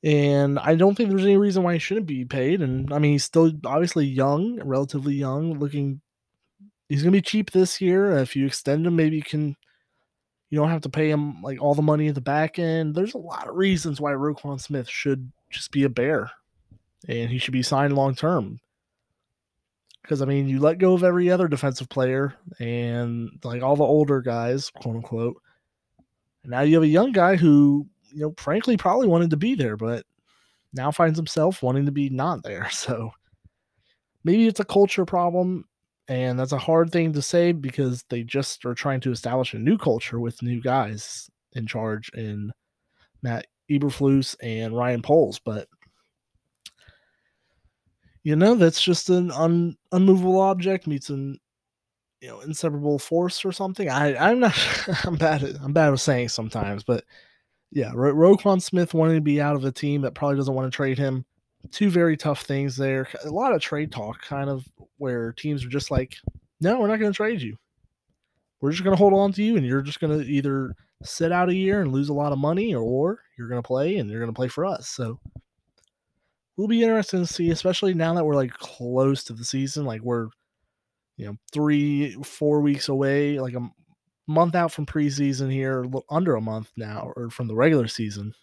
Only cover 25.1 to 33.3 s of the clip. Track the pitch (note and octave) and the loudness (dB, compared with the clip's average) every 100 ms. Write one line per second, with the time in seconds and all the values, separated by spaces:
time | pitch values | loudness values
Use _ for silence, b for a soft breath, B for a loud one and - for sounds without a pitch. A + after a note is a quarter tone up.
25.1 | A2+ A#2 - _ _ _ _ _ _ _ | -4 -4 -6 _ _ _ _ _ _ _
26.1 | _ _ _ C3 B2 D3 D#3+ D#3 D#3 B3 | _ _ _ -8 0 4 6 6 4 4
27.1 | G#3 F3 F#3+ E3 C#3+ C#3+ C#3+ C#3+ _ _ | 4 4 6 6 8 6 4 -2 _ _
28.1 | D3+ D3+ E3+ - F3 A3+ A3 F#3 G#3+ B3 | -8 -8 -6 -4 -2 0 0 2 2 4
29.1 | E3+ E3+ D3+ G3+ B3+ B2+ G#2+ A2 A#2 - | 4 2 0 0 0 -2 -2 -4 -6 -8
30.1 | _ _ _ _ _ _ C3 C3 D3+ E3+ | _ _ _ _ _ _ -6 -6 2 2
31.1 | D#3+ D#3+ - D#3+ F#3+ B2+ C3+ C#3+ C#3 C#3+ | 2 -4 0 0 0 -2 0 0 -2 -4
32.1 | C3 D3 E3+ - G2 - - - A#2+ A2+ | -2 -4 -4 -8 -8 -8 -8 -6 -6 -8
33.1 | - _ | -14 _